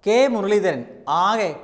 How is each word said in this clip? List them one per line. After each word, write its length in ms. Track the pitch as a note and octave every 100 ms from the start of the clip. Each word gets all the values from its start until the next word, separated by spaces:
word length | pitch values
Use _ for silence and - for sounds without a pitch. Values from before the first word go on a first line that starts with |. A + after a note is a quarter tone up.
കെ 120 | - A3+ C4+
മുരളീധരൻ 480 | A#3 G3 G#3 F#3+ C#3 A#2+ - - D#3
ആകെ 240 | F#3 A3+ F#3+ D3